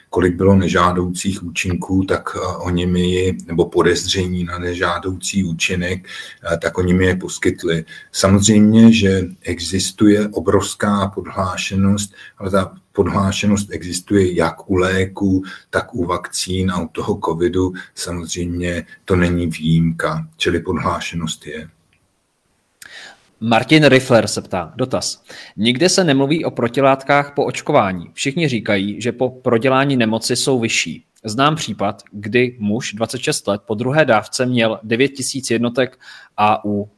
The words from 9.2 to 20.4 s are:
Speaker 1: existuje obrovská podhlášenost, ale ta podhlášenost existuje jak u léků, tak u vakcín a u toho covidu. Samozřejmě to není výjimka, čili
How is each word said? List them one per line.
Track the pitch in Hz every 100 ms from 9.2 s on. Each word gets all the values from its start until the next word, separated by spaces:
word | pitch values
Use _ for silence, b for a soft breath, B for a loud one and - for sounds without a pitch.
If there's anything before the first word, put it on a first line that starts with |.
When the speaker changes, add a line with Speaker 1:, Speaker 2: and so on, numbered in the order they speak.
| 90 -
Speaker 1:
existuje | - 87 - 95 - - 104 104 104
obrovská | - - 98 - - 104 101 95
podhlášenost, | 98 85 - 95 87 - 98 98 104 104 B B -
ale | 98
ta | 98 92 - _
podhlášenost | - 90 92 98 95 107 104 101
existuje | 82 87 87 - 101 92
jak | 87 82 - -
u |
léků, | 92 92 95 95 - 98 95 95 B _
tak | 95 -
u | 110
vakcín | 87 87 - - - 92 92
a | 90
u | 82
toho | - - 98
covidu. | 87 82 87 90 92 92 B
Samozřejmě | - - 87 82 90 87 87 87 85 B B
to | - 92
není | 87 87 85
výjimka, | 80 80 80 82 82 78 80 80
čili | -